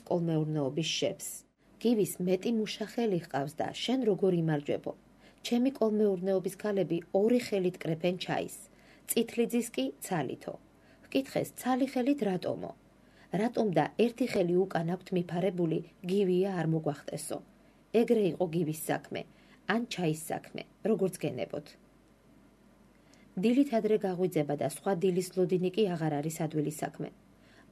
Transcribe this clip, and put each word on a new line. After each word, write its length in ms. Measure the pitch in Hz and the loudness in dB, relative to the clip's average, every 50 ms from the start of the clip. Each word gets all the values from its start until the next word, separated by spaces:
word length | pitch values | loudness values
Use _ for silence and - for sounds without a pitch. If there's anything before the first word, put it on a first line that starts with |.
| - | -4
კოლმეურნეობის 840 | - - 175 170 165 160 156 156 156 156 156 143 131 147 160 165 - | -2 -2 0 2 2 2 2 0 0 0 -2 -2 -2 -2 -2 -2 -2
შეფს. 360 | - - 143 120 - - - - - - - _ _ _ _ _ - - | -2 0 -2 -2 -2 -4 -10 -12 -12 -14 -18 _ _ _ _ _ -14 -2
„გივის 320 | - 226 247 214 185 160 - - | 2 2 4 4 2 0 0 -4
მეტი 300 | 180 185 185 185 - - 233 | 0 0 0 0 0 0 0
მუშახელი 680 | 220 214 - - - 214 196 - 247 233 214 190 165 | 0 0 -2 -4 -8 -8 -6 -2 -2 0 0 0 0
ჰყავს 340 | 160 - - 135 139 147 - | -2 -2 -4 -4 -4 -4 -4
და 120 | - - - - | -4 -4 -4 -4
შენ 260 | - - - 247 262 247 | -6 -2 -2 0 2 2
როგორ 260 | 214 185 165 196 190 180 170 | 2 2 4 4 2 4 4
იმარჯვებო? 540 | 160 160 156 143 147 - 113 - - - - - - _ _ _ - - - _ | 2 2 2 0 0 -2 -4 -4 -4 -6 -10 -10 -14 _ _ _ -20 -20 -20 _
ჩემი 300 | - - 240 240 247 269 | -6 -2 0 2 2 2
კოლმეურნეობის 840 | 269 - 226 220 214 214 214 202 196 175 180 196 190 190 185 190 - | 2 2 0 2 2 4 4 2 2 2 0 0 0 0 0 -2 -8
ქალები 420 | - - 214 202 196 175 151 170 170 - - | -4 -4 -2 0 0 0 0 0 -4 -4 0
ორი 300 | - 190 208 226 240 247 | 0 2 4 4 4 4
ხელით 360 | 240 - 214 196 180 180 180 - | 2 0 -2 0 0 0 -2 -2
კრეფენ 380 | - 160 165 160 - 175 185 175 | -4 -4 -4 0 0 -2 -2 -2
ჩაის, 380 | - - 151 - - - - - - - - - - - - - - - | -4 -4 -2 -2 -2 -4 -8 -14 -18 -20 -20 -20 -20 -20 -20 -20 -8 -2
წითლიძის 580 | - 240 226 - - 233 233 226 240 240 233 - | 0 0 0 0 0 0 0 2 2 0 -2 0
კი 160 | - - 269 269 - - | -4 -4 -4 -4 -4 -8
ცალითო.“ 560 | - - 190 156 135 - - - - - - - - - _ - _ - - _ | -6 -4 -2 -2 -2 -2 -4 -8 -8 -10 -10 -10 -14 -20 _ -20 _ -20 -20 _
ჰკითხეს, 480 | - - - 277 269 - - - - - - - | -14 -2 -2 -2 -2 0 -2 -2 -2 -4 -6 -6
„ცალი 300 | - 247 254 247 277 262 | -2 0 0 2 0 0
ხელით 320 | - 254 240 277 285 285 | 0 0 2 2 2 2
რატომო? 500 | 214 202 185 180 - - - 82 90 - - - _ _ _ _ - - _ - - - - | 2 0 0 0 -2 -2 -4 -4 -6 -10 -12 -14 _ _ _ _ -20 -20 _ -20 -14 -4 -2
რატომ 340 | 175 214 247 233 240 233 208 | 0 0 0 0 0 0 2
და 140 | 165 160 147 - - | 4 2 2 2 2
ერთი 300 | - 220 240 240 - 262 226 | 2 2 2 2 0 -2 0
ხელი 280 | - 202 175 170 175 | 2 2 2 4 4
უკან 320 | 180 190 190 - 170 165 165 | 2 2 2 0 -2 0 0
აქვთ 160 | 180 180 - - | -4 -4 -4 -2
მიფარებული, 680 | 190 175 175 175 160 175 180 202 185 175 175 160 160 170 165 - - - - | -2 -2 -2 0 -2 0 0 0 0 2 0 0 0 -2 -4 -6 -16 -12 -6
გივია 480 | 175 185 202 202 180 180 180 190 202 185 | -2 0 2 2 4 4 2 2 2 0
არ 140 | 175 156 160 | 0 0 2
მოგვახტესო? 680 | 160 160 156 151 143 - - - - 156 - - - - - - - _ _ - _ _ _ _ - | 2 2 0 -2 -4 -4 -8 -10 -8 -8 -8 -8 -10 -10 -10 -16 -20 _ _ -20 _ _ _ _ 2
ეგრე 300 | 220 240 233 240 220 208 170 | 2 4 4 4 4 4 2
იყო 180 | - - 180 | 2 0 -2
გივის 360 | 170 156 170 156 147 156 - - | -2 0 0 0 0 -2 -4 -4
საქმე, 380 | - 143 139 - - - - - - - - - - - - _ | -4 -4 -4 -4 -8 -10 -10 -10 -10 -16 -20 -20 -20 -20 -16 _
ან 160 | - 196 233 240 - | -2 -2 -2 -2 -4
ჩაის 340 | - 180 180 156 156 156 | -6 -2 -2 -2 -2 -2
საქმე, 420 | - - - - - - - - - - _ _ - | -4 -6 -6 -6 -8 -10 -12 -14 -14 -14 _ _ 0
როგორც 320 | 196 220 175 185 180 - - | 0 0 2 0 -2 -2 -4
გენებოთ.“ 500 | - 147 123 120 98 - - 131 - - - - - - _ _ _ _ _ _ _ _ - - - - _ _ _ - - _ - - _ _ _ _ - - - - - 190 | -6 -6 -4 -4 -8 -6 -6 -10 -10 -12 -20 -20 -20 -20 _ _ _ _ _ _ _ _ -20 -20 -20 -20 _ _ _ -20 -20 _ -20 -20 _ _ _ _ -20 -20 -20 -12 -6 0
დილით 320 | 180 226 240 269 277 285 | 2 4 4 4 4 4
ადრე 260 | 226 226 220 208 214 208 | 2 0 2 4 2 2
გაღვიძება 580 | 208 190 180 170 185 180 - 156 147 147 147 | 2 0 0 2 0 2 2 0 0 0 0
და 120 | 147 - 147 | -2 -2 -4
სხვა 240 | - - - 196 196 | -4 -4 -2 0 0
დილის 340 | 175 185 190 175 185 180 - - | 2 2 2 2 2 -2 -2 0
ლოდინი 360 | 190 185 165 185 175 180 180 | 0 2 2 2 2 0 0
კი 120 | 180 220 220 185 | 2 2 0 2
აღარ 260 | 175 156 160 156 147 | 2 0 0 0 0
არის 240 | 143 143 160 - - | 0 -2 -4 -4 -4
ადვილი 360 | 160 151 156 156 147 151 156 | -4 -2 0 0 -2 -2 -2
საქმე. 340 | - - - - - - - - - _ _ - _ - - - - - - | -4 -6 -8 -6 -8 -10 -10 -10 -16 _ _ -20 _ -20 -20 -20 -20 -16 -2